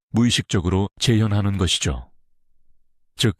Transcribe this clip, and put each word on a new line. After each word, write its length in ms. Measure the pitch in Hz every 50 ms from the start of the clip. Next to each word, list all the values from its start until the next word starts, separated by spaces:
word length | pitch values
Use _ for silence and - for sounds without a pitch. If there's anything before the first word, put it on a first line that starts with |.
| _ _
무의식적으로 800 | - 113 120 120 - - - - - 95 82 90 95 95 101 - - -
재현하는 580 | - 127 113 107 110 104 101 104 98 101 98
것이죠. 540 | 95 92 85 - - - 90 67 62 - - - - _ _ _ _ _ _ _ _ _ - - _ _ _ _ _ _ _ _
즉, 180 | - - 107 -